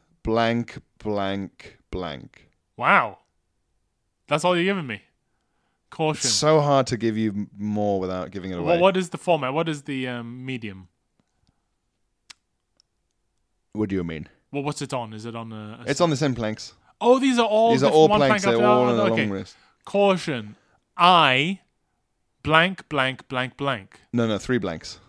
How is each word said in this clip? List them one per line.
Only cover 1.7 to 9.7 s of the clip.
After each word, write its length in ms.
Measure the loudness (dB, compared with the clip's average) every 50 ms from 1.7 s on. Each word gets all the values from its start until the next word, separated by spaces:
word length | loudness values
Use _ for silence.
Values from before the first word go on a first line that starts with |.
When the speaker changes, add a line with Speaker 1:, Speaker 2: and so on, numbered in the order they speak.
| -20 _ _ _
Speaker 1:
blank." 580 | -10 -10 -8 -8 -10 -12 -16 -20 _ _ _ _ _ _ _ _ _
Speaker 2:
Wow. 420 | -4 0 2 4 4 2 0 -6 -14 _ _ _ _ _ _ _ _ _ _ _ _ _ _ _ _ _ _ _ _ _ -4
That's 160 | -2 0 2
all 100 | 2 2
you're 80 | 2 2 0 -2
giving 140 | -2 -4
me? 160 | -8 -10 -12 -12 _ _ _ _ _ _ _ _ _ _ _ _ _ _ _ _ _
Caution. 280 | -6 -2 -2 -2 -2 -2 -2 -2
Speaker 1:
It's 0 | -2
so 260 | 0 4 4 4 4
hard 260 | 4 4 4 2 2
to 100 | 2 -2
give 220 | -2 -2 -2 0 0
you 120 | 0 0
m-, 200 | -2 -2 -6 -8 -8 -8
more 400 | -6 -4 -2 -2 0 0 0 -2
without 320 | -2 -4 -4 -6 -6 -8
giving 220 | -10 -10 -10 -8 -8
it 40 | -4
Speaker 2:
Wha-, 20 | 0 0 2
Speaker 1:
away. 40 | 4
Speaker 2:
what 180 | 4 4 2
is 120 | 2 -4 -6
the 80 | -10 -8
format? 340 | -2 -2 -2 0 0 -2 -2
What 140 | -2 -4
is 140 | -4